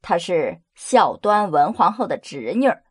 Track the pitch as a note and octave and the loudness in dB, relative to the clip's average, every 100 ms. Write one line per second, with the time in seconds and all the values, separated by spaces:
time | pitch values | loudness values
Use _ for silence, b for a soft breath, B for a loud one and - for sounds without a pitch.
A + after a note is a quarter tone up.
0 | - F3 - E3+ C3 - _ _ - B3 | -2 -4 0 -2 -2 -6 _ _ 2 4
1 | G3+ - G#3 G#3 G3+ D3+ D3 A#3 F3+ G#3+ | 4 0 0 0 0 2 0 2 0 0
2 | G3+ C#3+ - C#3 A#2 A3+ C4+ - _ | -6 -6 -8 -10 -4 0 0 0 _